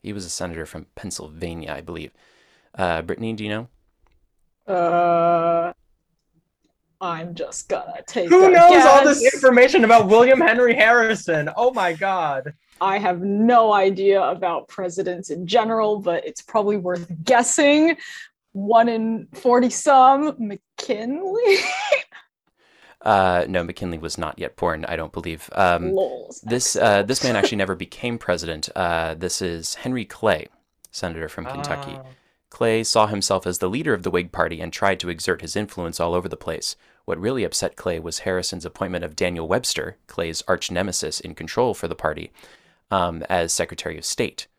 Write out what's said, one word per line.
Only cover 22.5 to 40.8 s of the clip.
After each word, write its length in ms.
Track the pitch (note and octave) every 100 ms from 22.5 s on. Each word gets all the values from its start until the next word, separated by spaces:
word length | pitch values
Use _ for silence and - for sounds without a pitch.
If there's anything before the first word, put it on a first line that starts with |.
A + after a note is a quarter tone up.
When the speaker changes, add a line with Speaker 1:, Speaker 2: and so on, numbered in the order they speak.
| _ _ _ _ _ -
Speaker 1:
Uh, 380 | G2+ F#2 F2+ E2
no, 160 | F#2 E2+
McKinley 320 | F2 F2+ E2
was 200 | D#2+ -
not 220 | D#2+ C#2
yet 160 | E2 -
born, 300 | F2 D#2+ D#2
I 100 | E2
don't 160 | D#2+
believe. 380 | - E2+ D#2+ -
Um, 400 | - F#2+ F2 B2+
Speaker 2:
Lol, 420 | F#3+ F#3 C3 - -
Speaker 1:
this, 360 | A2+ A#2+ - -
Speaker 2:
excellent. 100 | A#2
Speaker 1:
uh, 140 | G2+
this 180 | G2+ C3
man 140 | C3 A2+
actually 220 | G2 G#2
never 180 | F#2+ F#2
became 420 | G2 - B2 A#2
president. 520 | - F2 E2 D#2+ - -
Uh, 360 | F2 E2+ E2
this 280 | D#2+ F2+ -
is 340 | F#2 E2 D#2+ -
Henry 300 | B2+ B2+ G#2+
Clay, 420 | - A2 E2+ - _ _ _ _
senator 380 | - F#2 E2 D#2+
from 160 | -
Kentucky. 540 | F2 C#3 C#3+ C#3+ C#3 C#3
Speaker 3:
Ah. 80 | C3 C3 _ _ _
Speaker 1:
Clay 320 | - A#2 A2+
saw 260 | A2+ A2+ G#2+
himself 380 | G#2 F#2+ F#2+ F#2
as 120 | F2+
the 120 | F#2
leader 240 | A2+ D#3+
of 100 | G#2+
the 60 | F#2
Whig 220 | F2 F2
Party 300 | - E2 E2
and 100 | E2+
tried 300 | - G2+ F#2+
to 80 | F2+
exert 320 | E2 - F2
his 160 | E2+ G2
influence 420 | G#2 - E2+ E2
all 140 | E2+
over 160 | F2 F2+
the 80 | -
place. 400 | - E2 - - _ _
What 160 | - D#2+
really 240 | G2 C3
upset 320 | F#2 - F#2+ -
Clay 240 | - E2
was 200 | E2 D#2+
Harrison's 440 | - F#2 F2+ F2
appointment 400 | E2+ - F#2+ F2+
of 140 | E2 D#2
Daniel 320 | F2+ F2 D#2+
Webster, 480 | G2+ B2 - E2 - _
Clay's 340 | - E2+ E2 -
arch 240 | F2+ -
nemesis 480 | F2